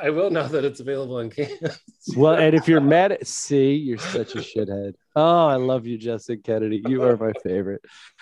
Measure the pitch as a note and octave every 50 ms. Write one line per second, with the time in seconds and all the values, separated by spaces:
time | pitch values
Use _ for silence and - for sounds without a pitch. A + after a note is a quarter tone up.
0 | - D3 D3+ E3 F#3+ G3+ E3 E3 C#3+ C3 D3+ D3 C3 C#3+ B2+ - B2 C3+ C#3 C3+
1 | C#3 B2 B2+ B2 A#2 A2+ - - D3 - G#4 - E3 D3+ - - _ - _ _
2 | - - - B2 C#3+ D#3 E3 D#3 D#3+ D#3 D#3 D#3+ D#3 D#3+ E3 D#3 C#3 C#3 D#3 E3+
3 | F#3 G3+ G3 - - - - - - - C#3+ C#3 C3+ C3+ C#3+ D3+ D3+ C3+ A#2 G#2+
4 | - - F#3+ B2 A2 - - A2+ A2+ - - A2 G#2+ G2 G2 G2+ G2+ G2+ F#2+ _
5 | _ _ _ D3+ D#3 E3 E3+ F3 E3 D3+ C#3 B2+ B2+ B2+ C3 B2+ A2+ A#2 A#2+ A2
6 | A2 A#2 A#2 G#2+ - - A#2+ G#2+ _ - A2 A2 A2 G#2+ G#2+ G#2 A2 A#2+ C3+ B2+
7 | B2+ B2 A#2+ G#2+ A2 A2 G#2 - - - F#2 G2 F#2+ F#2+ G2+ - - - - -
8 | - - _ _